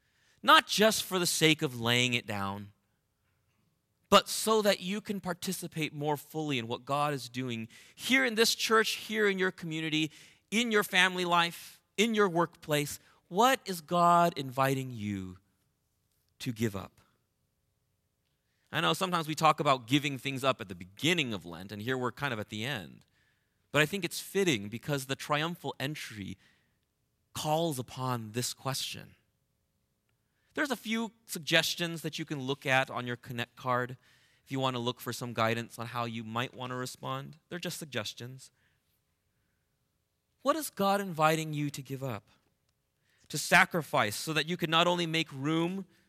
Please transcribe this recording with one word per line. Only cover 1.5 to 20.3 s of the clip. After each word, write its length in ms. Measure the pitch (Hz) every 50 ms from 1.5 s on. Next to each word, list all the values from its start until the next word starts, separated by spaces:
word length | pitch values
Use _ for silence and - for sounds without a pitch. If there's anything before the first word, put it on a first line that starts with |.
| 156 156 160
of 180 | 147 123 120
laying 340 | 113 117 120 120 123 123 123
it 120 | 120 120
down, 460 | 107 110 101 98 98 98 101 104 98 - _ _ _ _ _ _ _ _ _ _ _ _ _ _ _ _ _ _ _ _ _ _ _ _ _ _ -
but 180 | - 196 - -
so 320 | - - - 214 220 220 208
that 180 | 208 196 -
you 200 | 175 180 196 214
can 200 | 208 - 208 196
participate 760 | - 185 175 - - - 185 - - 165 - 160 156 147 -
more 220 | 151 143 151 151
fully 420 | 139 - - - 156 160 151 143 127
in 80 | 113
what 180 | 113 120 - 123
God 300 | 123 139 143 147 147 147
is 140 | 135 120 120
doing 400 | 120 123 131 127 117 113 110 113 - - - - -
here 300 | - - - 233 269 262
in 100 | 254 220
this 220 | 208 226 220 -
church, 340 | - - - 226 220 214 -
here 380 | - - - - 214 220 214 202
in 100 | 196 190
your 140 | 185 185 180
community, 580 | - - 165 156 160 160 160 151 156 156 151 - - - - - _ _ _
in 220 | - 214 240 240 220
your 100 | 208 202
family 420 | - - 185 180 185 185 180 180
life, 560 | 175 175 175 170 170 170 - - - - - _ _ _
in 180 | - 202 233 220
your 140 | 208 208 196
workplace. 680 | 165 170 170 160 - - - - 151 147 147 143 - - _ _ _ _ _ -
What 320 | 175 180 226 254 269 - -
is 160 | - 190 170
God 540 | 156 147 175 175 175 175 175 170 170 170 170
inviting 560 | - 143 135 123 131 135 135 139 135 131 131 127
you 460 | 113 104 104 101 98 95 92 90 92 _ _ _ _ _ _ _ _ _ _ _ _ _ _ _ _ _ _ _ -
to 120 | - 135 123
give 220 | 104 113 113 98
up? 180 | 98 90 - _ _ _ _ _ _ _ _ _ _ _ _ _ _ _ _ _ _ _ _ _ _ _ _ _ _ _ _ _ _ _ _ _ _ _ _ -
I 80 | 135
know 140 | 165 170 165
sometimes 340 | - 190 185 175 170 165 156
we 80 | 156
talk 240 | - 160 156 147 -
about 260 | 156 147 139 131 123
giving 320 | 110 127 147 135 147 139 127
things 240 | - 135